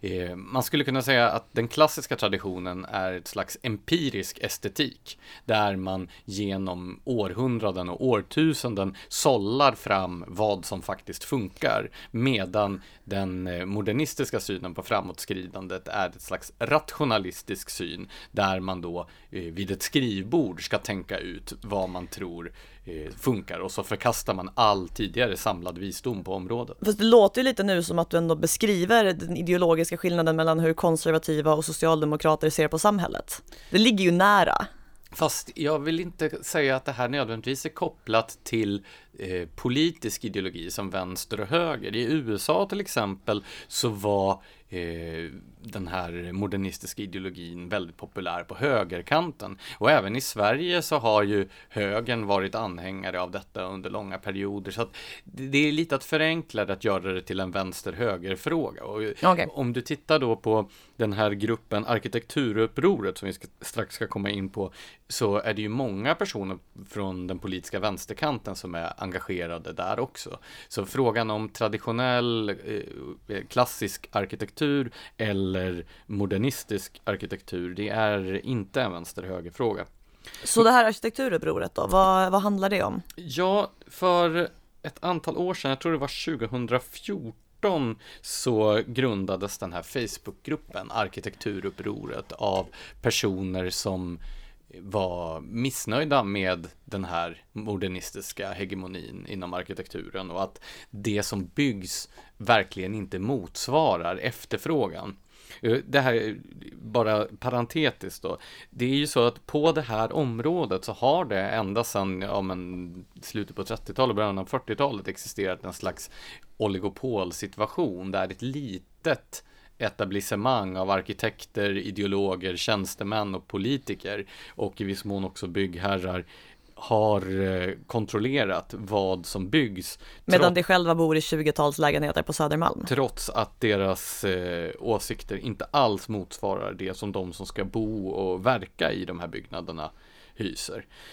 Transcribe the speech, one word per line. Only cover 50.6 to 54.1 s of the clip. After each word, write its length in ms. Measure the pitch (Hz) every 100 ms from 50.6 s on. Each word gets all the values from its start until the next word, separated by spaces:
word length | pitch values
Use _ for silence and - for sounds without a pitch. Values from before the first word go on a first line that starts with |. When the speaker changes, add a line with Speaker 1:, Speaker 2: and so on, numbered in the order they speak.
| 175 175
Speaker 1:
så 160 | - 151
har 240 | 117 107
ju 260 | 101 104 95 - -
högern 580 | - 101 104 120 117 104
varit 280 | 101 95
anhängare 680 | 113 110 87 90 95 95 90
av 100 | 90
detta 320 | 95 - -
under 280 | 92 95 95
långa 280 | 101 101